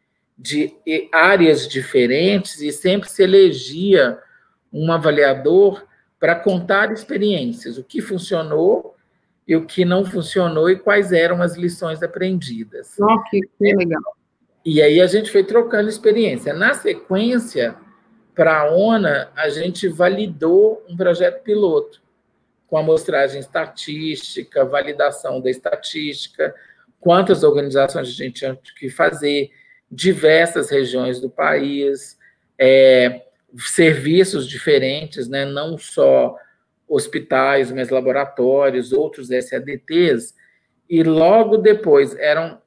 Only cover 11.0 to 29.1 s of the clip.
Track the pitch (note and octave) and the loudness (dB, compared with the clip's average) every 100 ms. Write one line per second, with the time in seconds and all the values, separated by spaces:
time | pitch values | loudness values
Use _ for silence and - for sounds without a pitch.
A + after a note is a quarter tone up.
11 | F#3 F3 E3+ F3 F3 F3 F3 E3+ E3 D#3+ | 2 2 2 0 -4 -4 -6 -6 -8 -6
12 | E3 - F#3 F#3 C3+ A2+ A2 B2 - - | -8 -6 -4 -4 -6 -12 -12 -16 -14 -2
13 | G#3 A3 - G3+ F#3+ - G#3 G3 E3+ D#3 | 0 0 0 -4 -4 -2 2 2 0 -4
14 | - - _ _ _ _ E3 D3+ D3 D#3+ | -8 -16 _ _ _ _ -2 4 6 6
15 | F3+ G#3 G#3+ G3+ F#3+ A#3 A#3 G#3+ G#3+ G#3+ | 4 2 0 0 2 0 0 -2 -2 0
16 | A3 A3 G3+ C3 - D#3 A3 C#4 G#3 - | 0 2 0 -2 -6 -2 -2 -2 -4 -6
17 | - F#3+ A#3 B3 A#3+ C#3 A#2 - _ _ | -4 -2 0 -2 -4 -4 -4 -6 _ _
18 | _ _ _ - D#3+ D#3 D3 E3+ G#3+ A3+ | _ _ _ 0 2 2 2 2 2 2
19 | E3+ C#3 - - D#3 D3+ F3+ F3 F#3 D#3 | 0 -2 -6 -6 -6 -4 -8 -4 -6 0
20 | F#3 G3 G#3 D3+ E3 F#3 G#3+ A3 F3+ F3 | 0 0 -6 -4 2 4 4 0 -12 -2
21 | F3+ E3+ F3 - - G#3 F#3+ D3 - _ | -2 2 0 -2 -4 0 0 0 -4 _
22 | _ _ _ _ _ _ - D#3 D#3+ D#3+ | _ _ _ _ _ _ -6 -2 0 0
23 | E3 D3 C3+ C#3 C3 E3 D3+ - - D3+ | 0 0 0 -4 -8 -8 -8 -12 -12 -8
24 | D#3 D3 - B2+ - C#3+ B2+ C#3 C#3+ D3 | -8 -8 -10 -12 -6 -2 0 -2 -4 -2
25 | C#3+ C#3 C3+ C3 B2+ B2+ - - - D#3 | -4 -4 -8 -6 -4 -4 -4 -6 -8 -8
26 | D3+ C#3 - - D3+ - _ _ _ _ | -10 -10 -14 -6 -6 -6 _ _ _ _
27 | F3 F3+ F#3+ D#3+ D3+ C#3+ C#3+ C3+ C3+ D#3 | 2 2 4 2 4 2 0 0 0 -2
28 | B2+ B2+ C3 - C3+ C3 _ - C3+ - | -10 -10 -12 -10 -10 -12 _ -16 -12 -2
29 | E3 | -2